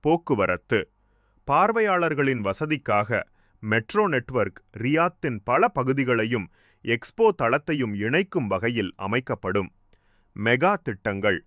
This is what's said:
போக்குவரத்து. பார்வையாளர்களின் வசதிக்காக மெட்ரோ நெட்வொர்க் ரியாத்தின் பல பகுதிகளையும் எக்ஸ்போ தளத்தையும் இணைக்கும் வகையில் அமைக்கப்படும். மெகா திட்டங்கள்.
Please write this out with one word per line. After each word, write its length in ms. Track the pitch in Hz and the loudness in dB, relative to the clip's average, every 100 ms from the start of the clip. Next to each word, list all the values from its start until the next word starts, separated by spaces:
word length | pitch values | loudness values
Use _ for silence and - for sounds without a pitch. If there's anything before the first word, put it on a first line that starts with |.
போக்குவரத்து. 760 | 147 165 - 120 92 90 _ 113 - _ _ _ _ _ - | 2 0 2 0 2 0 _ -2 -2 _ _ _ _ _ -2
பார்வையாளர்களின் 920 | 143 202 233 214 180 165 143 139 127 | 2 2 2 0 2 0 0 0 0
வசதிக்காக 800 | 98 98 151 151 - 104 104 110 - _ _ _ | -2 -4 -4 -4 0 0 2 -2 -4 _ _ _
மெட்ரோ 440 | 110 110 110 202 208 | -2 -2 0 0 0
நெட்வொர்க் 560 | 135 123 127 98 - _ - | 0 -2 -2 -2 -4 _ -6
ரியாத்தின் 600 | 120 151 175 - 156 113 | 0 2 2 0 -6 -6
பல 240 | - 131 233 | 0 2 2
பகுதிகளையும் 800 | - 131 135 127 117 113 120 87 _ _ _ - | 0 0 0 2 0 0 -2 -6 _ _ _ -4
எக்ஸ்போ 440 | 120 - - 226 185 | -4 -4 2 2 2
தளத்தையும் 560 | 120 139 - 151 120 | 0 0 0 -2 -2
இணைக்கும் 540 | 101 107 151 196 185 110 | -2 0 0 0 -2 -2
வகையில் 460 | 95 113 117 92 - | -2 -2 -2 -4 -6
அமைக்கப்படும். 760 | 98 117 131 117 95 101 92 _ _ _ _ _ _ - | -4 -4 -4 -6 -2 -2 -2 _ _ _ _ _ _ -4
மெகா 400 | 107 127 170 202 | 0 2 2 0
திட்டங்கள். 600 | - 101 113 98 101 87 | -4 -8 -6 -2 0 -2